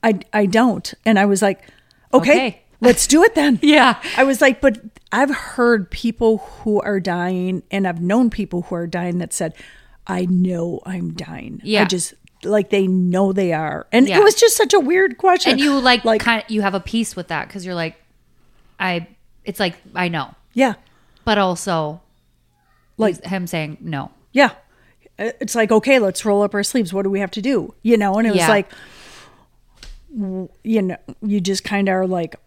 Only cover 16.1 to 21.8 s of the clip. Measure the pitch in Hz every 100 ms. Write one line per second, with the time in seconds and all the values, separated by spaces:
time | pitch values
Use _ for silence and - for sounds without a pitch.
16.1 | 220 233 226 - 220 202 190 - 226 220
17.1 | - 175 160 - 202 180 180 165 - _
18.1 | _ _ _ _ _ _ _ 190 175 170
19.1 | _ _ _ - - 190 170 - - 180
20.1 | 165 135 - _ - 262 202 _ _ _
21.1 | _ - 208 190 175 - 170